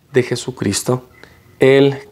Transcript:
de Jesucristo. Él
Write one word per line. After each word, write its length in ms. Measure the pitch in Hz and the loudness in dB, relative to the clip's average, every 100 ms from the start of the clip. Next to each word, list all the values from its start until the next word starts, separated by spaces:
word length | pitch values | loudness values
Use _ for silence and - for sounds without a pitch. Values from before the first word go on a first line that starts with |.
| _ | _
de 100 | 131 | -4
Jesucristo. 840 | 123 123 - 127 104 98 - 127 - _ - _ _ - | -2 -4 -10 -8 -6 -4 -4 -6 -6 _ -20 _ _ 0
Él 400 | 135 135 139 135 - | 2 4 4 0 -10